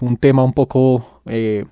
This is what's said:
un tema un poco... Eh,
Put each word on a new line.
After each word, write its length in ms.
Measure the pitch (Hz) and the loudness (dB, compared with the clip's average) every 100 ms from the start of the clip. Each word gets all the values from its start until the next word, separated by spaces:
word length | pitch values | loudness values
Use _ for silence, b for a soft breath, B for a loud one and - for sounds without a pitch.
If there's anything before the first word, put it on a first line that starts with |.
un 140 | 123 123 | -4 0
tema 260 | 139 135 | 2 2
un 80 | 127 | 2
poco... 720 | 135 131 131 131 127 120 _ - | 0 -2 0 2 0 -4 _ -10
Eh, 380 | 113 113 107 - | -6 -4 -4 -8